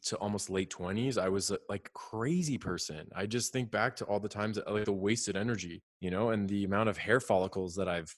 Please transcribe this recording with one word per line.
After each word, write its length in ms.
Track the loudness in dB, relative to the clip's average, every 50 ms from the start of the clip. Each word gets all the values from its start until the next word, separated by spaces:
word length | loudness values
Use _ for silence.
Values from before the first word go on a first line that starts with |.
| -6
to 100 | -4 -4 -2
almost 320 | -2 -2 -2 -2 -2 -2
late 200 | 0 0 0 -2
twenties, 480 | -4 -6 -4 -2 -2 0 0 2 2 2
I 100 | 2 4
was 240 | 2 2 0 0
a, 60 | -2 -2 -2 -4
like, 240 | -6 -6 -6 -10 -14
crazy 640 | -16 -12 -8 -4 -2 0 2 2 2 2 0 0 -2
person. 520 | -2 -2 -2 -2 -4 -6 -6 -8 -10 -10 -6
I 100 | -4 -2
just 260 | 0 0 0 0 0
think 180 | 0 -2 -2 0
back 240 | 2 2 2 2 0 -2
to 80 | -2
all 140 | 0 0 0
the 80 | 0 -2
times 260 | -2 -2 -2 0 0 -2
that, 140 | -2 0
like, 140 | 0 0 2
the 80 | 2 0
wasted 420 | 2 2 2 2 2 0 -2 -2
energy, 460 | 0 0 0 0 -2 -4 -6 -10 -12 -14 _ _ _
you 120 | -4 -2
know, 180 | 0 2 2 2
and 180 | 2 2 0 0
the 160 | 0 0 0
amount 240 | 2 2 4 4 2
of 80 | 2 0
hair 220 | 2 4 4 4
follicles 560 | 6 4 4 4 4 2 0 -2 -4 -2 -2
that 140 | -2 -2 0
I've 260 | 0 -2 -4 -6 -12